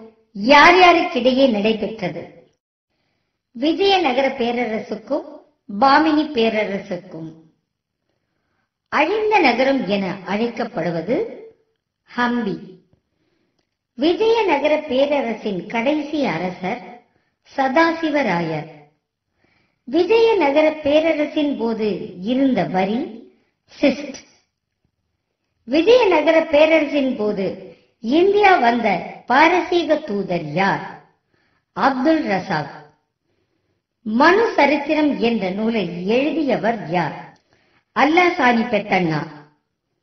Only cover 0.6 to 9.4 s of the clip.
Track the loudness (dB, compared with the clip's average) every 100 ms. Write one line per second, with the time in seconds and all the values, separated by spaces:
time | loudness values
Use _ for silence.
0.6 | 8 8 6 6 2 0 0 4 2 2
1.6 | 0 0 -4 -6 -8 -8 -14 -20 _ _
2.6 | _ _ _ _ _ _ _ _ _ -4
3.6 | -2 0 2 2 2 0 0 -2 -4 -2
4.6 | -4 -6 -8 -12 -6 -6 -6 -18 -20 _
5.6 | -14 0 4 4 4 2 0 0 0 0
6.6 | -4 -6 -8 -10 -10 -14 -14 -16 _ _
7.6 | _ _ _ _ _ _ _ _ _ _
8.6 | _ _ _ -2 0 0 0 2